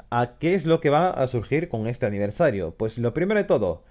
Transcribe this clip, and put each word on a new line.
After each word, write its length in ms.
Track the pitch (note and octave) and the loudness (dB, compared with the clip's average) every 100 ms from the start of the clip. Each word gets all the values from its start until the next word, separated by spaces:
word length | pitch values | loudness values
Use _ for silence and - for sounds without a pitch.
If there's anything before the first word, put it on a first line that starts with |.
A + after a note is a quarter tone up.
| - | -4
a 280 | A#2 B2 - | -2 -2 -2
qué 160 | D#3+ | 0
es 100 | F#3+ | 0
lo 160 | D#3 D#3+ | 2 2
que 100 | D#3 | 4
va 200 | C#3+ F3+ | 2 2
a 160 | - B2+ | 0 -2
surgir 420 | A#2+ - C3+ - | -2 -2 -2 -2
con 200 | A2+ A2 | -4 -4
este 180 | A#2 G#2+ | -2 -2
aniversario. 680 | G2+ G2+ - D#3+ G2+ E2 - | -2 -4 2 0 2 -4 -4
Pues 220 | A2 A#2+ | -6 -2
lo 140 | A#2 | -2
primero 260 | D3+ F#3 G#3+ | 0 0 0
de 60 | |
todo, 380 | G3+ D3+ F#2+ E2 - | 2 2 2 -4 -10